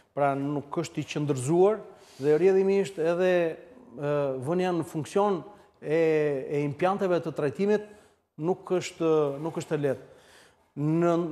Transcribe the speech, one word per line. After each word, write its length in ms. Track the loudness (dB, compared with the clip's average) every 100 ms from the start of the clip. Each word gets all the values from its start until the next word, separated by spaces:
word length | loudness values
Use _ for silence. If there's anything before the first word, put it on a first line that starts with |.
| _
pra 240 | -2 0
nuk 400 | 0 -4 -6 -6 -6
është 220 | -6 -8
i 80 | -6
qëndërzuar 720 | -4 -2 -2 0 4 4 2 -6 -20 -20 -4
dhe 160 | 2 4
rrjedhimisht 640 | 4 4 4 2 0 -2
edhe, 340 | -2 2 2 2 0 -4 -14 -20 -20
ë, 200 | -8 -2 -2 -2 -4
vënia 320 | -2 -2 0
në 100 | -2
funksion 540 | -4 -6 -2 2 2 0 -6 -18 -20 _
e, 200 | -2 2 4 2 0 -2 -4
e 180 | -2 -2
implanteve 560 | 0 0 0 0 0
të 80 | -2
trajtimit 540 | -4 -4 0 0 0 -2 -20 -20 _ _ -6
nuk 360 | -4 -4 -2
është, 400 | -4 -4 -2 2 2 2 -2
nuk 160 | -6 -6
është 220 | -4 -2
e 40 | -2
lehtë. 220 | -2 -8 -20 -20 -20 -20 _ _ -4
Në, 380 | 0 2 2 2 -2